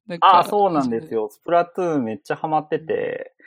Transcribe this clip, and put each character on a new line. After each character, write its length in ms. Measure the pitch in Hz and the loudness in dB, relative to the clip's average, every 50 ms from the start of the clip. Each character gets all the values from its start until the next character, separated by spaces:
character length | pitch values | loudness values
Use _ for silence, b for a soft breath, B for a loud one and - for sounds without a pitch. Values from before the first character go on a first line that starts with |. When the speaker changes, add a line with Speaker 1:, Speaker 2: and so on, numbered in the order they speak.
| _ | _
Speaker 1:
な 100 | - 180 | -12 -4
ん 20 | 170 | 2
か、 200 | 160 185 190 175 | 4 6 6 6
Speaker 2:
あ、 60 | 170 | 4
そ 240 | - 214 208 202 190 | 2 0 0 2 2
う 40 | 170 | 2
な 100 | 151 135 | 0 0
ん 60 | 123 | -2
で 180 | 117 113 107 | -2 -4 -6
す 60 | - 117 | -4 -4
よ。 160 | 113 107 107 | -4 -4 -4
ス 100 | - _ | -8 _
プ 100 | _ 156 | _ 0
ラ 160 | 170 170 170 | 2 2 2
ト 160 | 170 - - 180 | 0 -2 -4 -4
ゥ 140 | 175 160 | -2 -2
ー 20 | 143 | -2
ン 60 | 120 | -2
め 100 | 110 110 | -4 -6
っ 80 | - - | -8 -8
ち 100 | - 151 | -8 -6
ゃ 40 | |
ハ 120 | - - 160 | -6 -4 -2
マ 120 | 156 156 | -2 -4
っ 80 | 147 - | -2 -4
て 100 | - 151 | -6 -6
て。 560 | 160 156 - - - - - - - - - _ _ | -4 -4 -4 -4 -4 -6 -6 -8 -12 -14 -18 _ _